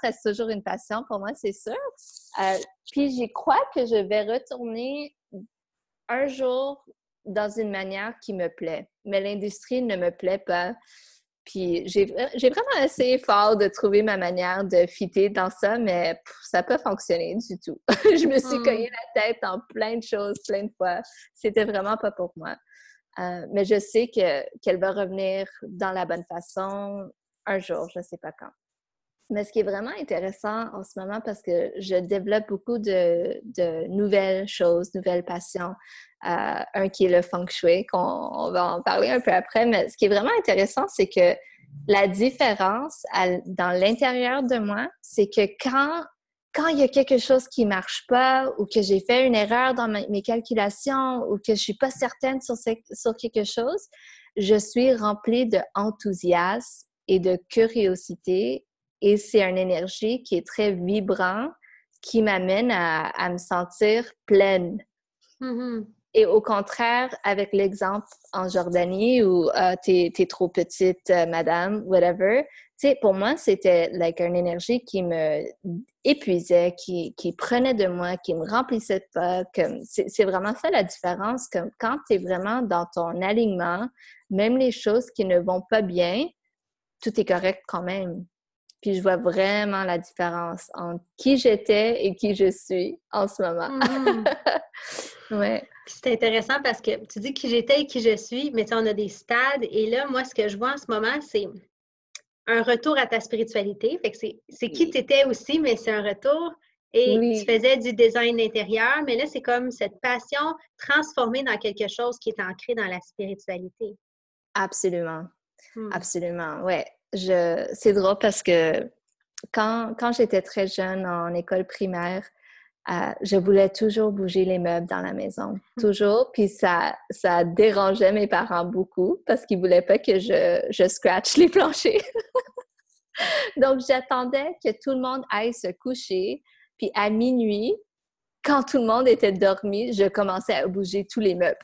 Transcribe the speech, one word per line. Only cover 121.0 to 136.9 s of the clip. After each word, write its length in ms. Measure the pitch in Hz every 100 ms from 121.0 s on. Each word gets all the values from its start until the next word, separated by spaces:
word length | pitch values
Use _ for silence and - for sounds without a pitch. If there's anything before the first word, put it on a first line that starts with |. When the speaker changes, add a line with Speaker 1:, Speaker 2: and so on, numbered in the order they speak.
| 185
Speaker 1:
en 260 | 175 170
école 340 | 175 175 185 185
primaire, 600 | - 190 175 175 190 - _ _ - _ _ -
euh, 220 | 175 - -
je 160 | 196 196
voulais 320 | 180 196 190
toujours 420 | - 220 214 214
bouger 340 | 202 185 180
les 140 | 190 185
meubles 300 | 175 170 175
dans 140 | 190
la 100 | 185
maison. 400 | - 101 - 202 196 - -
Speaker 2:
Hmm. 40 |
Speaker 1:
Toujours. 520 | 214 196 208 220 254
Puis 160 | - 202
ça, 480 | - 190 170 - - -
ça 320 | 185 180 175
dérangeait 640 | 170 180 214 202 196 208 190
mes 160 | 208 202
parents 380 | 175 185 175
beaucoup 540 | 175 185 185 - 185 381
parce 220 | - 240 -
qu'ils 140 | 190
voulaient 220 | 185 180
pas 160 | 180 208
que 200 | - 190
je, 420 | 214 156 175 175 -
je 200 | 214 185
scratch 480 | - 185 185 - -
les 120 | 339
planchers. 540 | 392 320 285 269 427
<laughs> 1500 | - 453 - 508 - - - _ _ _ _ - - 622 494 -
Donc, 240 | 269 269 254
j'attendais 720 | 262 254 262 247 269 285 -
que 60 | - 220
tout 80 | 277
le 100 | 262
monde 220 | 254 262 -
aille 240 | 208 226
se 140 | 233 180 180
coucher. 600 | 254 247 - 185 196 285 _ _ _ _
Puis 120 | 180